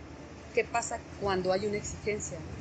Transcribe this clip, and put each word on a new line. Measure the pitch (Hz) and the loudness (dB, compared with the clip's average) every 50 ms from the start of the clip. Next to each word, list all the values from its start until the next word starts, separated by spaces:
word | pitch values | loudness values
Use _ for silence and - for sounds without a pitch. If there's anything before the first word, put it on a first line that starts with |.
| - - - - - - - - - - - | -12 -12 -12 -12 -12 -12 -12 -12 -12 0 2
¿qué | 233 214 | 2 2
pasa | - - 233 220 - 240 226 - - - - | 4 2 0 0 0 -4 -4 -6 -8 -6 -2
cuando | 202 202 190 185 180 185 | 2 2 4 4 6 4
hay | 185 196 208 208 | 4 4 4 2
una | 202 208 | 0 0
exigencia? | - - - - - 220 208 208 - - - 160 156 - - - | -2 -2 -6 -2 0 0 0 0 -2 -4 -6 -6 -6 -6 -6 -8